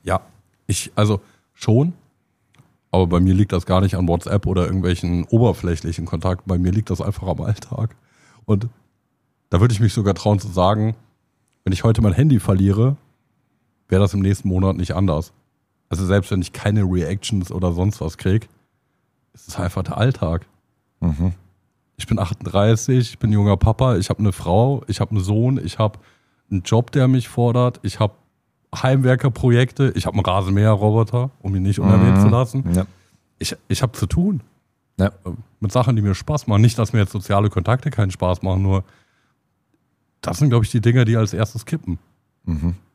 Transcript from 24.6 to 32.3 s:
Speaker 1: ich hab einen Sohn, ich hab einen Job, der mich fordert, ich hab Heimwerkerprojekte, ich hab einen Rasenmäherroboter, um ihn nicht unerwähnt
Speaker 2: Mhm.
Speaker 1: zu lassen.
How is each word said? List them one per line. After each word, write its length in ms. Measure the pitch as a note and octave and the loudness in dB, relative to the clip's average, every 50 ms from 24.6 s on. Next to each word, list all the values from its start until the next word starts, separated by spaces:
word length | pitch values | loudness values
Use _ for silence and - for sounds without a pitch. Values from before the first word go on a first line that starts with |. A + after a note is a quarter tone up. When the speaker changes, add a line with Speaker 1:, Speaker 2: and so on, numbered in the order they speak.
| A#2+ C3+ C#3 - - | 2 2 0 -4 -6
Speaker 1:
ich 140 | - G2+ - | -8 -4 -4
hab 100 | G#2 - | -4 -4
einen 80 | G#2+ G2+ | -2 -4
Sohn, 380 | F#2 G2 G#2 A2 A#2+ B2+ C#3 | -2 0 0 0 2 0 0
ich 200 | A2+ - - - | -2 -4 -8 -2
hab 220 | - A2 G#2 - - _ _ _ _ _ _ _ _ _ _ | -2 -2 -2 -2 -8 _ _ _ _ _ _ _ _ _ _
einen 120 | G#2 F#2+ | -6 -6
Job, 300 | - - A2+ A2+ A#2+ - | -2 0 0 0 0 0
der 180 | - D3 C3 C3 | 0 2 2 2
mich 180 | C3 B2+ A#2 | 2 0 -2
fordert, 540 | - - - A#2+ A#2+ A2+ B2 B2 B2 - - - | -4 -4 -2 0 0 2 2 0 0 -2 -4 -8
ich 160 | G#2 - - | -8 -2 -2
hab 180 | A2+ G2+ - _ _ _ _ _ _ _ _ _ _ _ - | -2 -2 -2 _ _ _ _ _ _ _ _ _ _ _ -10
Heimwerkerprojekte, 1160 | - - C3 C3+ C3+ C3 B2+ B2+ B2 - C3+ A2 - - B2+ A#2+ A#2+ B2+ B2+ - - C#3 B2 - | -4 0 2 2 2 4 2 2 2 0 -2 -2 0 2 2 4 4 2 0 0 0 0 0 0
ich 100 | G2+ - | -2 -4
hab 80 | F#2+ F#2+ | -2 -2
einen 100 | G2+ F#2 | 0 0
Rasenmäherroboter, 1080 | F#2+ F2+ G2 F#2+ F#2 G2 G2+ G#2+ A2 G#2+ F#2+ G#2 G#2+ G#2+ A2+ A2+ - - B2 B2 C3+ _ _ | 0 0 0 0 0 2 2 4 4 4 4 2 2 4 2 2 2 0 -2 -2 -4 _ _
um 120 | - F#2+ G2 | -6 -4 -2
ihn 80 | F#2+ F#2 | 0 0
nicht 160 | G2 G2 - | 0 0 2
unerwähnt 380 | F#2+ F#2+ G2 F#2 F#2 F#2+ F#2+ | 4 4 6 6 6 6 6
Speaker 2:
Mhm. 40 | F#2+ | 6
Speaker 1:
zu 80 | G2+ | 6
lassen. 440 | G#2 | 6